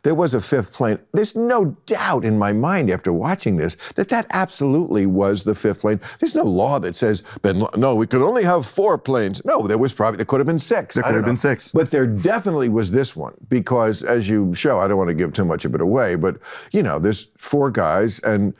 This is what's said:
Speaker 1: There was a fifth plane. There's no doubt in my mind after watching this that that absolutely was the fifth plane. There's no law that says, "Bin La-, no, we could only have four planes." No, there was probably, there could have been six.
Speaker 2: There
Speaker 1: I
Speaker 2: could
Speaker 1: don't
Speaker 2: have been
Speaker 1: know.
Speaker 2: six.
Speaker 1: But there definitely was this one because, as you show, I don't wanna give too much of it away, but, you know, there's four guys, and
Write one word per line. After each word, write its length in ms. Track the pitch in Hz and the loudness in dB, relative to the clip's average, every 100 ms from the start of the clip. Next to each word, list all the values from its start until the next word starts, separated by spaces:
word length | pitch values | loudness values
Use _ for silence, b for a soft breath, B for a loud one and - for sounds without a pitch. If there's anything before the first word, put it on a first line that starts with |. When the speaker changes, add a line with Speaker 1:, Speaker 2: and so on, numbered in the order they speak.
Speaker 1:
There 120 | 143 | 0
was 200 | 160 170 | 2 2
a 80 | 120 | 0
fifth 320 | - 135 98 | 0 -2 -2
plane. 240 | - 117 104 - | -2 0 0 -2
There's 200 | 202 214 | -2 -2
no 420 | 226 233 240 170 - - | -2 0 2 0 -2 -4
doubt 400 | 202 196 139 113 | -2 0 0 2
in 120 | 107 | 2
my 140 | 101 | 2
mind 380 | 104 151 190 113 | 0 0 0 0
after 200 | 90 95 | 0 0
watching 460 | 85 123 190 117 87 | -2 -2 -2 0 0
this 200 | 78 - B | -2 -4 B
that 160 | - 196 | -4 -2
that 160 | 233 - | -2 -2
absolutely 720 | 185 185 - 139 147 175 104 98 | -4 -4 -2 0 0 2 0 2
was 380 | 95 98 101 | 2 2 2
the 100 | 104 | -2
fifth 260 | 104 110 98 | -2 -2 0
plane. 180 | 107 107 B B | 0 -2 B B
There's 140 | 339 | -2
no 100 | 311 | 0
law 340 | 110 90 120 139 | 0 2 2 0
that 160 | 90 | -2
says, 280 | - 113 101 B B | -2 0 0 B B
"Bin 200 | 101 92 | 0 0
La-, 100 | 107 101 | 0 2
no, 160 | 135 | 2
we 120 | 110 113 | 2 2
could 140 | 127 | 2
only 240 | 151 247 | 2 4
have 220 | 180 175 120 | 2 2 0
four 320 | - 202 170 | 0 2 2
planes." 420 | - 127 101 101 240 | 0 0 0 -2 -2
No, 160 | 320 104 | 0 0
there 120 | 110 | 0
was 160 | 131 | 0
probably, 240 | - 110 104 | 2 0 0
there 80 | 113 | 0
could 140 | 135 | 0
have 60 | 139 | 2
been 120 | 165 | 0
six. 380 | - 226 - - | 0 -2 -2 -2
Speaker 2:
There 80 | |
Speaker 1:
I 40 | 123 | 0
Speaker 2:
could 40 | |
Speaker 1:
don't 80 | 110 | 0
Speaker 2:
have 20 | |
been 80 | 110 | 0
Speaker 1:
know. 200 | 120 143 | 0 0
Speaker 2:
six. 200 | 123 - | -2 0
Speaker 1:
But 180 | 160 160 | 0 0
there 160 | 147 123 | 0 0
definitely 640 | 104 131 226 185 156 123 | 0 0 0 0 0 0
was 220 | 110 98 | 0 0
this 260 | 120 135 80 | 0 -2 -6
one 160 | 65 - - | -12 -14 -2
because, 540 | 127 - 123 110 107 | -2 0 0 2 0
as 260 | - 120 98 | 0 0 2
you 240 | 110 95 | 2 0
show, 240 | 87 151 104 | 0 0 2
I 100 | 98 | 2
don't 100 | 98 | 2
wanna 160 | 90 | 0
give 180 | 80 85 | 0 -2
too 140 | 87 87 | -2 -2
much 180 | 76 | -2
of 100 | 73 | -4
it 60 | 62 | -2
away, 360 | 85 127 107 90 | 0 2 0 0
but, 200 | 90 - B B B | -2 -2 B B B
you 120 | 202 | -2
know, 160 | 123 73 | 0 0
there's 300 | 92 104 - _ | 0 -2 -8 _
four 320 | - 147 139 | -4 0 0
guys, 480 | 110 80 90 110 104 | 0 0 2 0 -2
and 340 | 110 104 101 | -2 0 0